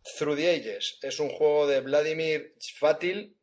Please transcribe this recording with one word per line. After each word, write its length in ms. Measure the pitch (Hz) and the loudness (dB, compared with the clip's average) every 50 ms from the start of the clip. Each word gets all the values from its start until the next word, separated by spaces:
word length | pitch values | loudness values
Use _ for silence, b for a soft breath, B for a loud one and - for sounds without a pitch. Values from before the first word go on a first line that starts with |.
| - - - - | -20 -14 -6 -4
Through 160 | 151 147 147 | -2 -2 -2
the 160 | 143 160 175 | 0 2 2
Ages. 480 | 170 147 113 110 101 101 - - - - | 2 0 -2 -6 -8 -6 -8 -8 -10 -8
Es 180 | - 120 - - | -10 -8 -6 -4
un 100 | 147 143 | -4 -4
juego 360 | - - 151 147 147 147 147 | -2 2 2 4 4 4 4
de 160 | 143 139 135 | 4 2 0
Vladimir 720 | 131 135 143 147 151 160 160 160 160 160 156 147 147 - _ - | 0 2 2 2 2 2 0 -2 0 0 -2 -2 -4 -10 _ -18
Chvatil. 800 | - - - - 147 151 156 160 170 180 190 208 208 - _ _ | -16 -16 -6 2 2 2 4 4 0 -2 -2 -4 -6 -10 _ _